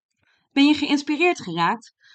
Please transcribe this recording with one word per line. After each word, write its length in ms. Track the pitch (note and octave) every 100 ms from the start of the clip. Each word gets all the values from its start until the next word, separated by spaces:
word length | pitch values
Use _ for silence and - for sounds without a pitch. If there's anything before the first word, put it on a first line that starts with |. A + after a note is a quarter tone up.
| _ _ _ _ _
Ben 160 | C#4 C#4+
je 60 |
geïnspireerd 680 | D4+ C#4+ C#4+ - D4 F4 F4
geraakt? 520 | - E3+ E3+ G#3+ - _ _